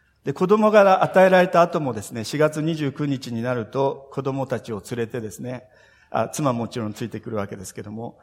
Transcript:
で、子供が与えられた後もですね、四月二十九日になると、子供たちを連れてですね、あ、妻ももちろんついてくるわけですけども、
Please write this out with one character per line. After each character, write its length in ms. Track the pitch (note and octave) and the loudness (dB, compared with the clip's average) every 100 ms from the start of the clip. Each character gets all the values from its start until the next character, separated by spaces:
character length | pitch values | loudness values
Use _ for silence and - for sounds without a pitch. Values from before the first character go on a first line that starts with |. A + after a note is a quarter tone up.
| _ _ | _ _
で、 80 | - | -6
子 140 | C#3 F3+ | -2 2
供 220 | A3 G#3+ | 4 6
が 320 | G#3 G3 F#3+ | 6 6 6
与 240 | D#3 F#3+ F#3 | 4 6 6
え 40 | |
ら 100 | F#3 | 6
れ 80 | - | 6
た 140 | E3+ | 4
後 180 | E3+ F3 | 4 2
も 120 | C#3+ | -4
で 100 | A2 | -6
す 100 | - | -8
ね、 120 | A#2+ | -10
四 140 | G#2+ D3 | -4 0
月 220 | D3+ D3+ | 0 0
二 140 | D#3 | -4
十 180 | D#3 C#3+ | -2 -4
九 140 | C3+ D3 | -4 -4
日 260 | C3 A#2+ | -4 -6
に 100 | A#2 | -6
な 120 | A#2+ | -4
る 120 | B2 G#2 | -4 -4
と、 440 | C#3 C3+ - - | -2 -2 -2 -10
子 100 | - | -8
供 240 | C3+ C3+ C3 | -4 -4 -4
た 140 | A2+ | -6
ち 120 | - | -6
を 100 | G#2 - | -10 -8
連 80 | A#2+ | -6
れ 80 | A2 | -6
て 140 | B2+ | -6
で 100 | A2 | -10
す 80 | - | -10
ね、 260 | B2 B2 - _ _ _ _ | -12 -12 -14 _ _ _ _
あ、 180 | - - | -4 -4
妻 240 | - D3 | -2 -2
も 80 | A#2+ | -2
も 80 | A2+ | -6
ち 100 | B2 | -6
ろ 100 | G#2+ | -8
ん 40 | |
つ 120 | G#2 | -8
い 40 | A#2 | -10
て 120 | A2 | -10
く 100 | A#2 | -8
る 60 | A2 | -8
わ 100 | G2+ | -8
け 100 | G2+ | -10
で 80 | |
す 80 | F#2 | -14
け 100 | - | -14
ど 100 | G#2 | -14
も、 260 | G#2+ A#2+ - | -12 -14 -16